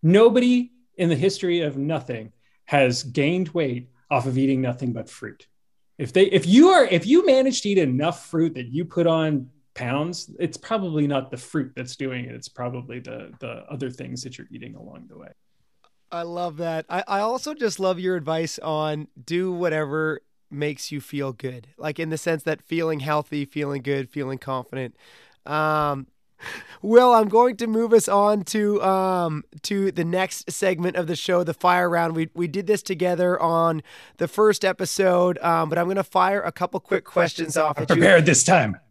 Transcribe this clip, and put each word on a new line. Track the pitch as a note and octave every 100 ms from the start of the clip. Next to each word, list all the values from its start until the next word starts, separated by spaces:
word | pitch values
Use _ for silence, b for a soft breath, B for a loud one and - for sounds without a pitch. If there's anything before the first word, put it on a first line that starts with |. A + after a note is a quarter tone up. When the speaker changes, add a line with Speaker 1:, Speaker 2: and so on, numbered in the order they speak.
Speaker 1:
nobody | D#3+ F#3+ A3+ A3+ B3 B3 B3 _ _ -
in | F3
the | D#3
history | F#3 G3 F#3 F3
of | D#3 C3+
nothing | C#3+ D#3 - A#2 A2 _ _ _ _
has | C#3+ C3 B2
gained | C#3 B2 C#3+ F3+ F3+
weight | E3+ D3 B2 B2 _ _
off | C#3 B2+
of | C3
eating | C3+ C3+
nothing | B2+ A#2+ B2+
but | A#2 A2
fruit. | - A2 G2+ _ _ _ _ _ _
If | B2
they, | F#3 G3
if | G3 E3
you | G#3+ E4+
are, | F#4 B3
if | F3 F3
you | D4+ F#4+
manage | C4 C4 -
to | G#3
eat | G3
enough | D3+ B2+ D3+ E3 -
fruit | E3 E3 D#3
that | A#2+
you | C3+ F3
put | - E3+
on | D#3+ D#3 D3 B2 _ _
pounds, | - B2 C3+ D#3 F3 - -
it's | E3+ -
probably | - A3+ F#3+ D#3 D3
not | C#3+ C3+
the | B2+
fruit | - D#3+ C3 -
that's | B2+ -
doing | C3+ B2+ B2
it. | A#2
It's | -
probably | - B2 B2+ B2 A#2+
the, | B2 A#2 G#2 -
the | A#2+ A#2 -
other | C#3 C3
things | B2+ B2+ B2
that | B2+ B2+
you're | -
eating | - A#2+ -
along | - - -
the | -
way. | - - _ _ _ _ _ _ _
Speaker 2:
I | E3+
love | E3+ F3 F3 D3+
that. | E3+ D#3+ D#3+
I, | F3 G3
I | G3
also | G#3+ B3+ D4
just | D4+ A#3 -
love | F#3+ F3+
your | F#3 F3+
advice | C#3+ D#3+ E3 -
on | - D#3 D#3 D3+ D3+ -
do | B2 E3+ F#3
whatever | F3 F3 D#3 D3+ D3+ D#3 D3+ _ _ _
makes | C#3+ D3 C#3 -
you | D3
feel | - C#3+ C#3
good, | A#2+ C3 B2+ A2+ _
like, | D3+ D3+
in | D#3+
the | D#3
sense | - D#3+
that | D#3 D3
feeling | _ E3 E3 D#3
healthy, | C#3 D3+ D3 D3 C#3
feeling | D3 C#3+ C#3+
good, | B2+ C#3 B2+
feeling | - C3 C3+
confident. | - C3 B2+ C3+ B2+ _ b b b b -
Um, | D3+ D#3 D#3 D3 C#3 C3+ _ _ _ B B B B
Will, | G3+ A3+ B3+
I'm | A#3 G#3+
going | G#3+ B3 G#3
to | A3+
move | A3 A3+
us | A3+ -
on | G3+ G#3 G#3+ A3
to, | A3 G#3 G#3
um, | F#3+ F#3+ F#3+ F#3 E3+ D3+ - D3+
to | - G3+ G3
the | F3 E3
next | F3+ F#3+ - -
segment | - G3 E3 F3 -
of | E3
the | E3
show, | - F3+
the | E3+
fire | E3 F3+ F3+ F3+
round. | E3+ E3+ E3
We, | D#3+
we | - F3
did | D#3 F3+
this | G#3
together | - F#3 F3+ F3 F3+ F3+
on | E3 E3 E3 D#3+ B B B B
the | E3
first | - G#3+ G#3
episode, | F#3+ F#3 F#3 - F#3+ F3+ F3+ E3+
um, | E3+ E3 D#3+
but | D#3+
I'm | F3
gonna | G3
fire | - - G3 G3+
a | -
couple | - F3+ -
quick | _ F#3+
questions | - - E3+ - D#3+ D3+
off | D#3 D3+
Speaker 1:
I'm |
Speaker 2:
at | -
you. | E3+
Speaker 1:
prepared | F#3+ F3+ D#3
this | C3+ -
time. | F3+ A2+ F#2+ _